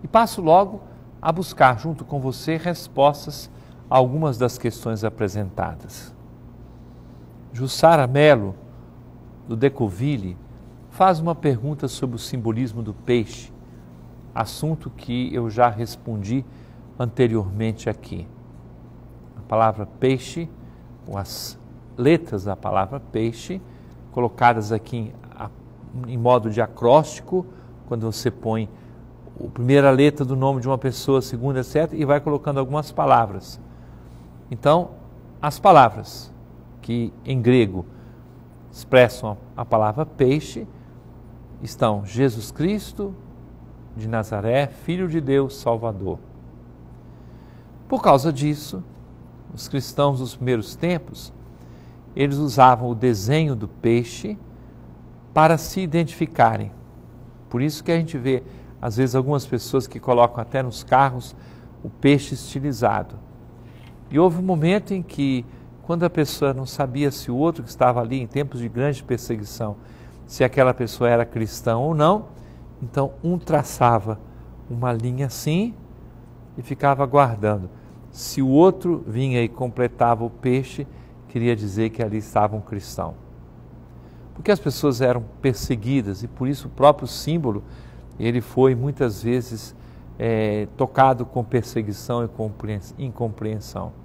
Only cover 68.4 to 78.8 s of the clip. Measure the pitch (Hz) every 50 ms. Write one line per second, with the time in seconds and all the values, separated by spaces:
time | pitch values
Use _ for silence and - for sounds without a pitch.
68.4 | 143 131 - 120 120 113 113 120 135 147 139 120 - - 127 113 - - 120 110
69.4 | 104 101 - - 117 107 101 - - - - - - - - - - - - -
70.4 | 127 127 - 143 131 127 123 - 123 110 - - 123 120 120 117 117 117 - 117
71.4 | 110 104 - - - 123 113 117 131 156 165 151 151 165 202 214 - - - -
72.4 | - - - - - - - - 127 117 - 143 139 - - - - 170 180 170
73.4 | - - 160 143 127 - - - 131 120 117 110 101 110 107 - - - - -
74.4 | - - - - - - 120 117 123 127 120 113 113 123 123 131 139 127 - -
75.4 | - 147 156 180 214 240 214 - - - - - - - - - - - - -
76.4 | - - - - 120 - 139 - - 143 139 131 143 127 135 143 139 120 113 104
77.4 | 104 107 107 101 92 90 - - - - - - - - - - - - - 139
78.4 | 135 131 135 151 175 190 185 190